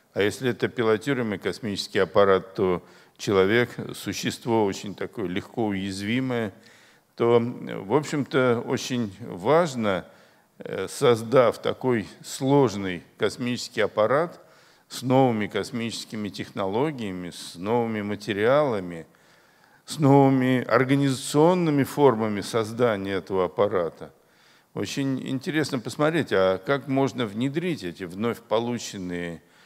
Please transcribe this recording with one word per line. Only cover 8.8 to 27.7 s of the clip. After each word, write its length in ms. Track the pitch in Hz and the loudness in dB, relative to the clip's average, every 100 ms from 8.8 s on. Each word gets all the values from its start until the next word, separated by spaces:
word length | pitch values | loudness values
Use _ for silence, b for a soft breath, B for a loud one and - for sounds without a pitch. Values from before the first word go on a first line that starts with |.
| - 127 110 90 | -4 -4 -4 -8
важно, 840 | 85 95 104 156 175 127 107 92 - B B B B - | -12 -4 2 4 2 0 -2 -2 -4 B B B B -18
э, 280 | - - 92 | -10 -8 -8
создав 720 | - 131 113 113 131 117 - | 0 4 4 4 4 4 4
такой 480 | 110 101 127 120 90 - | -4 -2 0 0 -2 -12
сложный 760 | - - 135 143 127 101 95 87 - - | -16 -4 2 4 4 2 -6 -6 -10 -4
космический 640 | 104 - 123 120 - - | -2 -2 -6 -6 -6 -2
аппарат – 580 | 101 - 110 135 170 - - b b b b | -2 2 2 2 -2 -8 -20 b b b b
с 160 | - | -8
новыми 460 | 127 131 131 110 98 | 2 4 4 2 -2
космическими 800 | 104 90 120 117 - - 110 104 | -4 -4 -4 -6 -8 -10 -8 -8
технологиями, 1000 | - 98 113 98 107 156 135 104 92 87 | -8 -10 -6 -2 0 -2 -4 -8 -8 -10
с 260 | - - 85 | -12 -16 -10
новыми 460 | 98 120 117 107 | -2 0 0 -4
материалами, 1040 | 104 101 - 98 110 143 147 107 90 82 78 b b b b b b b b | -4 -6 -4 0 2 4 2 -2 -6 -10 -14 b b b b b b b b
с 120 | - | 2
новыми 640 | 139 139 135 135 127 127 | 6 8 8 4 2 0
организационными 1200 | - 120 131 139 139 127 - 147 160 185 165 143 | 2 2 4 2 0 -2 -2 4 4 4 2 2
формами 600 | 127 - 139 110 110 101 | 0 4 6 6 0 -2
создания 720 | - 117 107 113 123 101 98 | -2 -2 -2 0 0 0 -2
этого 320 | 98 - 95 87 | -4 -2 0 0
аппарата. 680 | - 104 101 80 - 76 - b b b b b | 2 0 2 -2 -6 -18 -20 b b b b b
Очень 520 | - - - 135 131 - | -8 -6 -4 -4 -4 -4
интересно 540 | 131 185 156 139 131 | -6 -4 -2 -2 -4
посмотреть, 520 | 120 - 151 160 120 | -6 -2 0 0 2
а 260 | 98 95 95 | 2 4 2
как 280 | - 139 135 | 0 -2 -2
можно 400 | 135 135 117 113 | 0 0 -2 -6
внедрить 560 | 107 135 143 180 | -2 -4 -2 -4